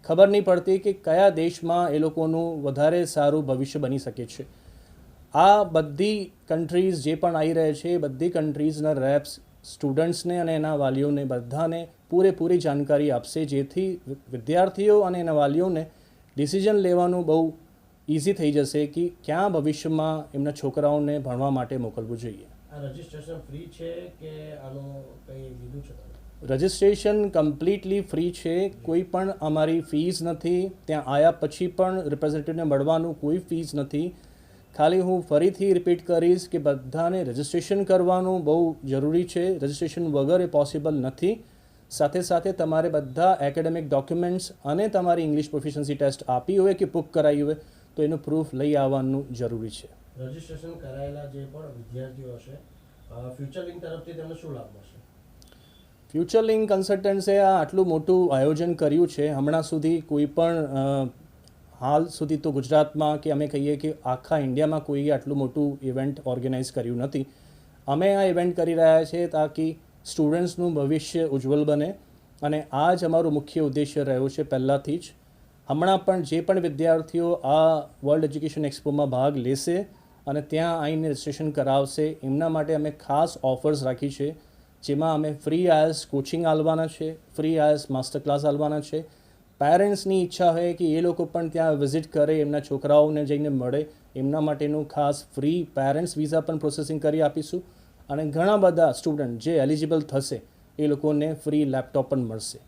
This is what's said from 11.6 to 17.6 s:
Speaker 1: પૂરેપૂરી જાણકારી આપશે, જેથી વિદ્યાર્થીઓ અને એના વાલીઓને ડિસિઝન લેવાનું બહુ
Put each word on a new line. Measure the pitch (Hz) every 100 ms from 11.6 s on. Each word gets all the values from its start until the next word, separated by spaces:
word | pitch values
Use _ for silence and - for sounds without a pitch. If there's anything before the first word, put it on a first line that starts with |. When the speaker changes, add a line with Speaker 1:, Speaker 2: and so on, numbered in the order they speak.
| 165 165 165 _ _
Speaker 1:
પૂરેપૂરી | 175 190 185 165 180
જાણકારી | 160 143 143 147 147
આપશે, | 139 - 160 151
જેથી | 139 139 - 190 180 135 139 -
વિદ્યાર્થીઓ | 123 113 170 190 190 208 208
અને | 190 180
એના | 170
વાલીઓને | 151 143 151 185 165 160 - _ _ _ -
ડિસિઝન | 143 190 196
લેવાનું | 208 185 175 175 180 160
બહુ | 160 165 156